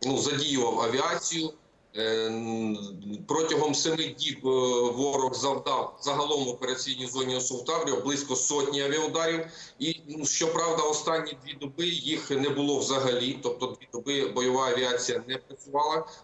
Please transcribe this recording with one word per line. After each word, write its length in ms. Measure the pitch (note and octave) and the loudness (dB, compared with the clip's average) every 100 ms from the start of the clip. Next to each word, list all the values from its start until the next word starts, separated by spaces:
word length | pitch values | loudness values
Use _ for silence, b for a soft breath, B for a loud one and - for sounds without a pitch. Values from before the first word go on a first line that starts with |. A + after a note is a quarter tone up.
| B2+ | 0
ну, 120 | B2 | 2
задіював 640 | C#3+ C#3 D3+ C3+ A#2 G#2 | 2 0 2 2 2 2
авіацію. 680 | A#2 C3 E3 E3+ - E3 D#3 - _ _ _ G#2 | 2 2 2 0 -2 -2 -4 -6 _ _ _ -2
Е, 260 | A2 A2+ A2 | 0 2 0
н-, 520 | A2+ A#2 A2+ A2 G#2 G2+ F#2+ G2+ G#2 - | -2 -2 -2 -2 -2 -6 -10 -10 -8 -2
протягом 480 | D3+ D#3+ D3 D3+ C#3 | 0 2 2 2 2
семи 400 | E3 D#3+ C#3 - | 0 0 -2 -4
діб, 180 | D3+ C3 | -6 -2
е, 120 | C3 B2+ B2+ A#2+ B2 | 2 4 4 2 2
ворог 420 | A#2+ C#3+ C3+ C3 | 2 0 2 0
завдав 640 | A#2+ C#3 B2+ C#3+ B2+ - - | 0 0 0 0 0 -2 -6
загалом 440 | C#3+ D3 D3 D3 B2 | -2 0 2 2 0
в 40 | |
операційній 580 | A#2+ B2 B2+ C#3 B2+ B2 | -2 -2 -2 -4 -4 -4
зоні 280 | C3 B2+ B2+ | -2 0 0
Осу-Таврія 680 | - A#2+ D3+ E3 C#3+ B2+ | -2 -2 0 0 0 0
близько 320 | C3+ C#3+ C#3 B2 | 0 -2 0 0
сотні 460 | - D3 C#3 C#3+ | 0 2 0 0
авіаударів. 640 | C#3 D#3 D3+ E3 E3 E3 E3 B B B | 2 2 0 2 2 0 -4 B B B
І, 220 | D#3 E3 D3 | -4 -4 -8
ну, 180 | D3+ C#3 | -4 -2
щоправда, 580 | - D#3+ E3 E3 D#3+ | 2 2 2 2 2
останні 540 | D3+ D3+ E3 D#3+ D3+ C#3 D3 | 2 2 0 0 -2 -8 -12
дві 120 | C3+ | -10
доби 240 | C#3+ E3+ F3 | -8 -2 -2
їх 460 | D#3 C3 D3+ - | -2 -2 -2 0
не 180 | C3+ C#3+ | 0 2
було 300 | C#3+ C#3+ C#3 | 2 2 2
взагалі, 600 | B2 C3+ C3 A#2+ B2+ C3 | 2 2 2 2 0 -2
тобто 220 | A#2+ A#2+ B2+ | -4 -2 -4
дві 220 | G2+ - | -6 -10
доби 340 | A#2 C#3 C#3 C3 | -8 -2 0 0
бойова 420 | A#2+ B2+ C3 C3 | 2 2 4 2
авіація 540 | B2 B2+ A#2+ - A2+ A#2+ | 2 2 0 0 -2 -4
не 100 | D3 | -8
працювала 680 | - C#3 C#3 C#3+ D3+ - - B | -10 -18 -2 2 2 0 -4 B